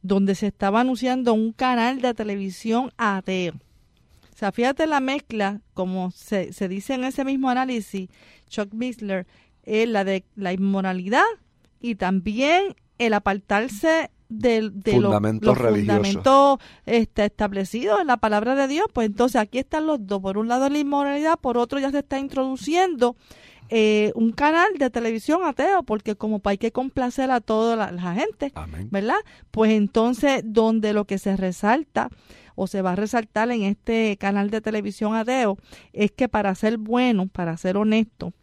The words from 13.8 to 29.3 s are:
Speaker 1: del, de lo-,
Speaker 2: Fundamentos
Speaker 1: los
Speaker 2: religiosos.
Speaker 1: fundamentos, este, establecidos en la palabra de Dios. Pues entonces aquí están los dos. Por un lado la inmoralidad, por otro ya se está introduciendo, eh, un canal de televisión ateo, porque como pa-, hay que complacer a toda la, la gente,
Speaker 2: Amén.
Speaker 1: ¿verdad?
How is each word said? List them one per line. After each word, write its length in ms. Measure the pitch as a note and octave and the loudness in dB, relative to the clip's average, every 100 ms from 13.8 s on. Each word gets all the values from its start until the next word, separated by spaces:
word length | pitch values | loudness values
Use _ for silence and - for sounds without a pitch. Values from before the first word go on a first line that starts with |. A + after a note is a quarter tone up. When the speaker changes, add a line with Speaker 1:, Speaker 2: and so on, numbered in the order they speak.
| D#4+ D#4+ D#4 _ _ | 2 2 0 _ _
Speaker 1:
del, 500 | A3 A#3+ A3+ A3 G3+ | -2 2 2 0 -4
de 140 | G3 | 2
lo-, 160 | G#3 G3+ | 4 4
Speaker 2:
Fundamentos 380 | G3+ G#3 - G#3+ | 4 2 2 2
Speaker 1:
los 100 | - | 4
Speaker 2:
religiosos. 400 | A#3+ G#3 G#3 G#3 | 4 2 4 2
Speaker 1:
fundamentos, 640 | G3+ G3+ C4+ C4+ C#4 C4+ - - - | 2 2 6 6 6 4 -2 -20 -2
este, 400 | A#3 A3 - G#3 | 0 0 0 -2
establecidos 720 | _ G#3 G3 F#3+ A3+ D#4+ G#4+ | _ -4 -2 -4 -4 0 0
en 80 | E4 | 2
la 100 | A#3+ | 2
palabra 360 | A3 G#3 A3 C4+ | 2 0 2 0
de 120 | C4+ | 0
Dios. 180 | D4 G#4 | 0 -2
Pues 140 | - A3+ | 0 -2
entonces 340 | G3+ B3 B3+ | 2 2 2
aquí 160 | G#3+ B3 | -2 -4
están 300 | C4+ D#4 D#4 | -4 -2 0
los 180 | D4 G3 | -2 -2
dos. 160 | G3+ | -6
Por 160 | F#3+ G3 | -4 -4
un 100 | A3+ | -2
lado 220 | B3 C4+ | 0 0
la 80 | D4 | 0
inmoralidad, 640 | C#4+ C#4+ C#4+ C#4+ D#4 E4 | 0 0 0 0 0 0
por 180 | C#4 A#3+ | 0 0
otro 220 | A#3+ C#4 | 0 -2
ya 100 | C4+ | -2
se 100 | C#4 | -2
está 200 | C#4 C4+ | -4 -6
introduciendo, 960 | C#4 C4+ C4 C4 F#3+ E4 F#4+ D4+ A#3+ A#3+ _ - - - - | -6 -4 -4 -4 -2 0 0 2 0 -2 _ -20 -20 -20 -4
eh, 420 | A3+ G#3+ G#3+ G#3 - | 2 4 4 2 2
un 160 | A3+ | 0
canal 380 | A3+ D4 D#4+ F#4 F4+ | 2 2 4 2 2
de 120 | C#4 | -2
televisión 520 | A#3 A3+ A3+ - D#4+ | 0 -4 -4 0 0
ateo, 400 | F4 C4+ D4+ F#4+ | 0 0 2 2
porque 320 | C#4+ G#3+ - G#3 | 0 -4 -4 -6
como 240 | G#3+ G#3+ | -2 -2
pa-, 120 | G3+ | -2
hay 60 | G3+ | -2
que 140 | A#3 | -2
complacer 600 | B3+ C4 - B3 A#3+ C4 | -2 -4 -2 -4 -2 0
a 100 | B3+ | 0
toda 340 | - A3 A3+ A3+ | 0 0 2 0
la, 160 | G#3 | -2
la 220 | F3 F3 | -4 -4
gente, 380 | F3 F4 G#4 C#4+ - | -2 -4 -4 -8 -8
Speaker 2:
Amén. 320 | - D2+ G2+ | -12 -10 -6
Speaker 1:
¿verdad? 260 | G3 G#3 F4+ G#4+ | -4 0 -2 -4